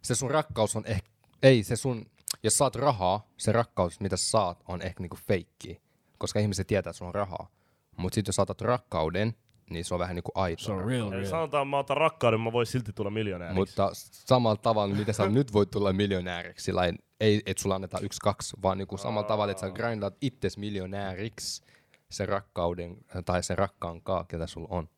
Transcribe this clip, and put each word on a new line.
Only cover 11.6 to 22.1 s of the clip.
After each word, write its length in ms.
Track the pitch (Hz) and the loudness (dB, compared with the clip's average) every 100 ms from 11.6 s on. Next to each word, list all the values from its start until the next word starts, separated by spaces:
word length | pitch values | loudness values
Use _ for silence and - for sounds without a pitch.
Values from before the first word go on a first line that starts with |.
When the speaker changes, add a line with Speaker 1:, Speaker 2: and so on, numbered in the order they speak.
| 139 | 0
Speaker 3:
mä 100 | 139 | -2
otan 180 | 139 139 | 0 2
rakkauden, 440 | 156 - 120 110 | 2 4 2 4
mä 120 | 113 | 0
voin 140 | 117 117 | 0 0
silti 260 | 127 107 | -2 -4
tulla 180 | 104 101 | -6 -4
miljonääriksi. 440 | 107 104 90 87 95 | -2 -2 -4 -2 0
Speaker 1:
Mutta 320 | 98 - 98 | 0 2 0
s-, 160 | 87 - - - | 0 -16 -18 4
samalla 300 | 131 117 107 | 4 6 2
tavalla, 380 | 117 107 101 | 4 4 4
miten 200 | 98 104 | 0 0
sä 140 | 104 98 | 2 4
nyt 240 | 117 135 | 4 4
voit 180 | 104 98 | 4 4
tulla 220 | 107 101 | 2 2
miljonääriksi, 720 | 95 104 95 90 87 87 87 | 2 2 0 -2 -6 -8 -8
sillä 180 | - 92 90 87 _ _ | -2 0 0 -2 _ _
ei, 220 | 110 104 - | 4 4 2
et 120 | 95 | -2
sulla 160 | 101 | -2
anneta 240 | 95 95 90 | -2 -4 -6
yksi, 180 | 101 - | -6 -2
kaksi, 340 | 104 98 - - | 0 0 -8 -2
vaan 160 | 98 95 | 0 0
niinku 180 | 98 95 | -4 -6
samalla 220 | 117 107 | -4 -2
Speaker 3:
Aa. 80 | 104 | 0
Speaker 1:
tavalla, 220 | 107 104 | 0 0
että 100 | 95 | -2
sä 100 | 98 | -6
grindaat 440 | 92 117 113 101 - | -4 -4 -2 -4 -4
itses 380 | 139 - 98 - | -6 -2 -4 -4
miljonääriksi 1040 | 104 101 92 98 98 92 110 - - - _ _ _ _ _ | -6 -6 -6 -6 -6 -6 -8 -8 -10 -10 _ _ _ _ _